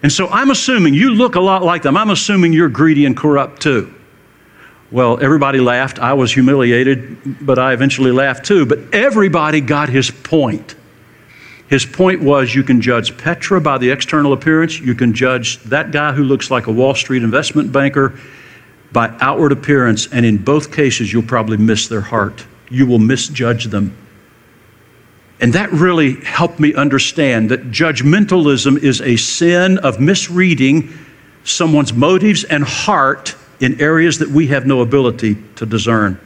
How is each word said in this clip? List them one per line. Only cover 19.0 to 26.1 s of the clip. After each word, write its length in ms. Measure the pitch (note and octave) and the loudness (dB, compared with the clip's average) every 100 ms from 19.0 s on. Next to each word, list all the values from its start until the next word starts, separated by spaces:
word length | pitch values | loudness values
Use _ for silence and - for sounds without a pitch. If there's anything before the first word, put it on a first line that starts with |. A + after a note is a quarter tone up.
| A2+ A#2 | -2 -2
outward 320 | C3+ C#3+ D3+ | -2 0 0
appearance, 560 | C3+ - C#3+ A#2+ A2 - | 0 0 0 2 0 -2
and 120 | B2+ A#2+ | 0 0
in 120 | G#2 | 0
both 340 | F#2+ D3 D3 | 0 -2 -2
cases, 400 | - C#3+ A#2+ G#2+ | -2 -2 0 -4
you'll 100 | A2+ | -4
probably 360 | A2+ B2 A2 G#2+ | -2 -4 -2 0
miss 320 | A2 G#2+ - | 0 0 -2
their 100 | A2+ | -6
heart. 460 | F#2+ A2+ G2 - - - - | -6 -4 -4 -6 -20 -20 -10
You 160 | B2+ C3 | -2 2
will 140 | A#2+ | 4
misjudge 680 | A2 C3 - C#3+ A#2+ A#2 A#2 | 2 0 -4 -6 -2 -2 -4
them. 260 | G#2 G2+ - - - _ _ _ _ _ _ _ _ _ _ _ _ | -4 -6 -8 -20 -20 _ _ _ _ _ _ _ _ _ _ _ _
And 100 | A#2+ | 0
that 180 | C#3 G#3 | 0 -2
really 400 | D#3+ F3+ E3+ C#3+ | 0 2 2 0